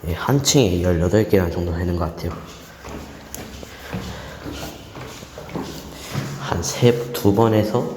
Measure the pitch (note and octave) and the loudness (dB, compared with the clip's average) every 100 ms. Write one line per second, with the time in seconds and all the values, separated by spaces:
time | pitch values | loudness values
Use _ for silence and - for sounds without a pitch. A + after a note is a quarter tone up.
0 | D#2 E2+ - C#3+ C3+ D3+ G#2+ F2 F2+ F2 | -4 -2 2 2 6 6 6 4 4 4
1 | F2+ G#2 G#2 G2+ F2 F2+ F2 E2+ F2 F2 | 6 4 6 4 4 0 -2 0 0 0
2 | E2 - F2 - - - - - - C#2+ | -2 -2 -6 -6 -12 -16 -18 -16 -14 -12
3 | - - - - - - - - - - | -12 -16 -14 -14 -12 -14 -14 -14 -10 -8
4 | - - - - - - - - - - | -8 -10 -12 -12 -10 -10 -10 -12 -16 -14
5 | - - - - - - C2 - - - | -14 -14 -14 -14 -10 -8 -8 -10 -12 -14
6 | - C#2 - - - F2 E2+ - A#2+ A#2+ | -6 -4 -4 -6 -4 -2 -2 4 6 6
7 | - - G2+ G2+ A2+ A2 G#2 A#2+ - | 0 2 4 6 6 4 4 0 -2